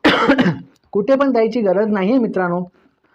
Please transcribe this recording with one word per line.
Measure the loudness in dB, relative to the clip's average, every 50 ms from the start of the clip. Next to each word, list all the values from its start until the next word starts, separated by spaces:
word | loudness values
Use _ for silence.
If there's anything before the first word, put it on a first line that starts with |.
| 0
<coughs> | 0 0 2 2 2 2 2 2 0 -2 -4 -8 -16 _ _ _ _ -4
कुठे | -4 0 0 0
पण | 2 2 0 2
जायची | 2 0 0 0 -2
गरज | 0 0 0 0 0
नाही | 0 0 -2 0 0
आहे | 2 0
मित्रांनो. | 0 0 -2 -2 -2 -2 -2 -4 -4 -8 -12 _ _ _ _ _ _ _ _